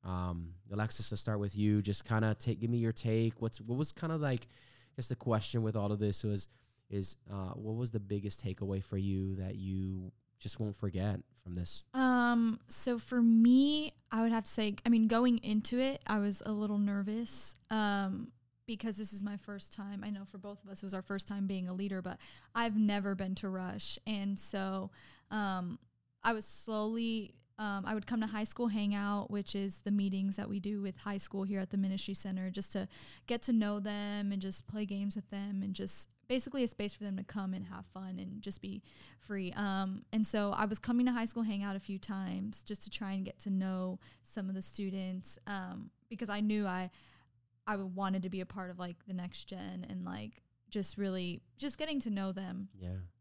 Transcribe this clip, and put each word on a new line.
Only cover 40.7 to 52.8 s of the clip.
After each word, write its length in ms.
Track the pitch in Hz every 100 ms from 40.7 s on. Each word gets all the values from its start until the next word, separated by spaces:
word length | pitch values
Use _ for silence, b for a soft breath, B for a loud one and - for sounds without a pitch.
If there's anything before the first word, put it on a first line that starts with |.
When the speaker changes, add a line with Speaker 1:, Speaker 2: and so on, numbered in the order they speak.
| 214
Speaker 2:
coming 260 | - 240 247
to 60 |
high 120 | 240
school 180 | 226 233
hangout 320 | 220 202 202
a 60 | 196
few 180 | 196 190
times 640 | - 196 190 185 202 -
just 220 | - 208
to 60 | -
try 240 | - 196
and 100 | 196
get 160 | 190 -
to 100 | 208
know 480 | 190 190 185 185 185 B B
some 260 | - - 190
of 60 |
the 80 | 190
students, 800 | 185 - 196 190 185 185 185 - -
um, 420 | 202 185 185 - _ _
because 200 | 220 214
I 100 | 208
knew 300 | 214 214 202
I, 200 | 180 180 B B B B _ _ _ -
I 100 | 208
wanted 460 | 190 185 196 190
to 80 | 185
be 100 | 185
a 60 | 185
part 240 | 196 185
of, 80 | 180
like, 160 | 180 175 -
the 40 |
next 340 | 185 180 - -
gen 380 | 185 190 185 180
and, 140 | 185
like, 380 | 180 180 - - _ _ _
just 260 | 214 190 -
really 460 | 196 185 180 170 _ -
just 200 | 285 -
getting 200 | 311 294
to 100 | 233
know 200 | 196 196
them. 380 | 185 185 185 196
Speaker 1:
Yeah. 120 | 196